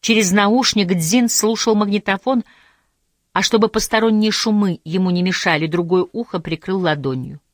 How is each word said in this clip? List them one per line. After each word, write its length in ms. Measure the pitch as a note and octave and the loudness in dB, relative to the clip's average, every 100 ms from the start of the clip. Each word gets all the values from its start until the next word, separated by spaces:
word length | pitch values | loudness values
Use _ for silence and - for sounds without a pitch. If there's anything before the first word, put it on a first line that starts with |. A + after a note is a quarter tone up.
Через 320 | - A3 G3 | 2 2 4
наушник 600 | G3 G3+ A#3 B3 - F#3+ | 2 4 2 0 0 0
Дзин 340 | F#3 D#3+ A#3 A#3+ | 0 2 2 2
слушал 460 | - G#3+ A3+ - | 0 0 0 0
магнитофон, 680 | G#3 G#3 G3+ G3+ F#3+ - C4 - _ _ _ _ _ _ _ _ | 0 2 -2 -2 -4 0 -2 -2 _ _ _ _ _ _ _ _
а 100 | - | -2
чтобы 260 | F#3+ A3+ G#3+ | 0 2 2
посторонние 640 | A3 G#3+ A3+ A3+ G#3+ G#3+ | 0 -2 0 2 2 2
шумы 500 | G#3 - G#3 G3+ E3+ | 0 0 2 0 -2
ему 260 | - F3+ F#3 | -4 -2 0
не 120 | F3+ | 0
мешали, 440 | F3+ F3+ - D#3+ D#3+ | 0 -2 0 0 0
другое 400 | E3+ E3+ F#3 F3+ | -2 0 0 -2
ухо 280 | - A#3 F3+ | -6 -8 -8
прикрыл 400 | E3 D#3+ - F#3+ | -8 -10 -4 -2
ладонью. 600 | F3+ D3+ C#3 C3 B2+ D3 _ | -2 -2 -4 -6 -8 -14 _